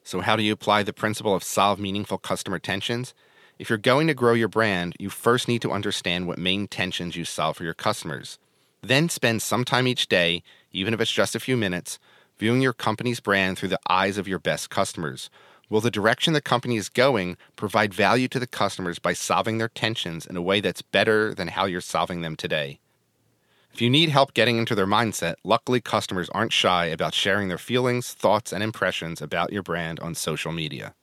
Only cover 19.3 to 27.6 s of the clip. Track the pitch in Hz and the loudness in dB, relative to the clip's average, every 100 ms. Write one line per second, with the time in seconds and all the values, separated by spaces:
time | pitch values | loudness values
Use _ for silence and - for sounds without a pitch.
19.3 | 90 98 110 113 - 110 113 90 82 - | 0 2 -2 -4 -2 -2 -2 -6 -8 -8
20.3 | 90 87 101 95 - - 98 107 107 107 | -4 2 2 2 -4 0 2 4 2 0
21.3 | 98 85 90 98 90 - 82 85 87 82 | -4 -6 -2 -2 -2 -4 -2 -2 -4 -6
22.3 | 80 82 80 71 71 _ _ _ _ _ | -8 -4 -2 -4 -10 _ _ _ _ _
23.3 | _ _ _ _ - 120 143 165 139 135 | _ _ _ _ -2 2 4 4 4 4
24.3 | - 113 117 117 104 95 104 113 - 82 | 4 2 2 0 0 2 2 2 -2 -4
25.3 | - 92 113 - 123 - 107 - 92 85 | -4 0 0 2 -2 0 -2 -2 -4 -4
26.3 | 92 110 - 95 90 85 80 82 - 101 | -2 0 2 2 2 0 -2 -2 0 0
27.3 | 101 95 85 | 0 -2 -6